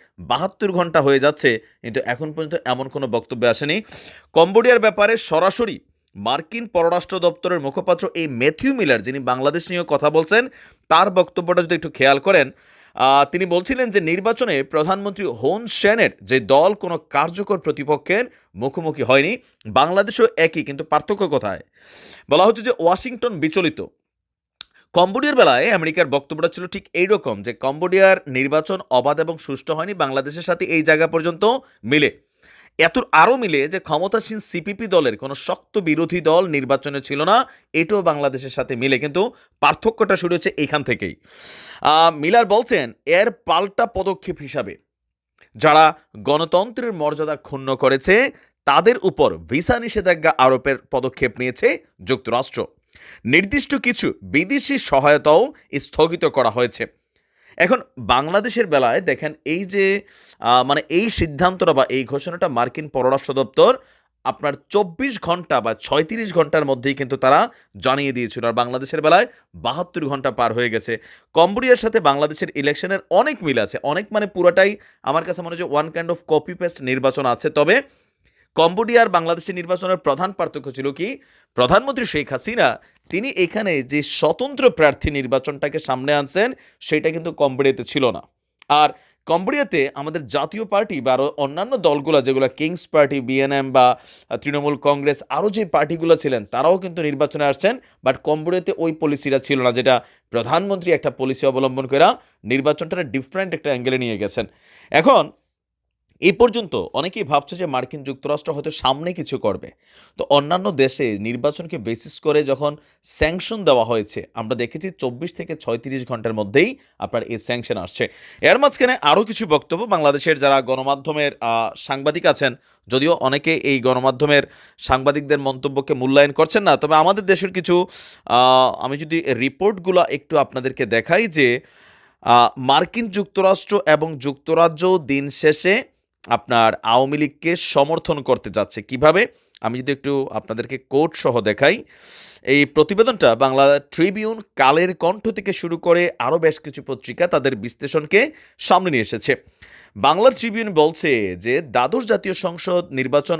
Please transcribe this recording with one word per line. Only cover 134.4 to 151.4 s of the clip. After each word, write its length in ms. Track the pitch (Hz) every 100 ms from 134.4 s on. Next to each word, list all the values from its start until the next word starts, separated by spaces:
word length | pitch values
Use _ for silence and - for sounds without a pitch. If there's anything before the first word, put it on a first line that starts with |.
| - 160 170 156 180 185
দিন 320 | 135 139 139
শেষে 540 | - 151 151 180 214 - _ _ _ -
আপনার 440 | 117 - 120 113 107
আওয়ামী 340 | 110 120 135 147
লীগকে 380 | 147 - 160 170
সমর্থন 680 | - 151 143 165 - 151
করতে 280 | 127 120 110
যাচ্ছে। 320 | 101 98 -
কিভাবে? 460 | 104 127 151 170 147 - _ _
আমি 180 | 113 123
যদি 120 | 127
একটু 360 | 135 139 139 135
আপনাদেরকে 460 | 107 - 113 120 131
কোট 380 | - 139 165 -
সহ 260 | 156 120
দেখাই, 420 | 107 104 143 220 - _ - - - -
এই 240 | - 143 139
প্রতিবেদনটা 680 | 151 151 202 226 202 139 113
বাংলা 440 | 135 131 139 143
ট্রিবিউন, 640 | - - 175 196 214 220 - -
কালের 400 | 135 151 180 170
কণ্ঠ 340 | 165 208 220
থেকে 240 | 220 196
শুরু 240 | 185 170 165
করে 340 | 175 170 175 -
আরও 200 | 120 165
বেশ 200 | 160 151
কিছু 240 | - 139
পত্রিকা 440 | - 127 - 117 175
তাদের 280 | 156 135 123
বিশ্লেষণকে 760 | 113 - 143 156 151 196 285 - _ _
সামনে 340 | - 185 185
নিয়ে 100 | 135
এসেছে। 340 | 107 113 - 127 _ _ - - _ -
বাংলার 360 | 127 165 240
ট্রিবিউন 400 | 233 233 214 214
বলছে 640 | 160 151 165 165 120 98
যে 260 | 87